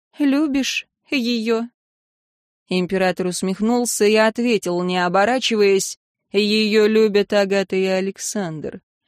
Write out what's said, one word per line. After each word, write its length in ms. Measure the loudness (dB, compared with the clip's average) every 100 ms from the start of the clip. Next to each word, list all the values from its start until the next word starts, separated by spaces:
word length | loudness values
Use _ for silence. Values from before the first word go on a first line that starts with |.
| _ -2
любишь 680 | 0 0 0 -2 -2 -6 -10 _ -6
ее?" 580 | -4 -2 -2 -2 -2 -4 _ _ _ _ _ _ _ _ _ -6
Император 600 | -4 -2 0 0 -2 -4
усмехнулся 760 | -4 -4 -2 0 0 -2 0
и 120 | 2 4
ответил, 680 | 2 0 0 0 -2 -4
не 200 | -2 -2
оборачиваясь: 960 | 0 2 2 0 0 2 4 2 0 -10 _ _ _
"Ее 540 | 0 2 2 2 4 4
любят 460 | 4 4 2 2
Агата 440 | 0 2 0 -2 -2
и 80 |
Александр. 960 | 0 -2 -4 -8 -8 -6 -6 -8 -10 -12 _ _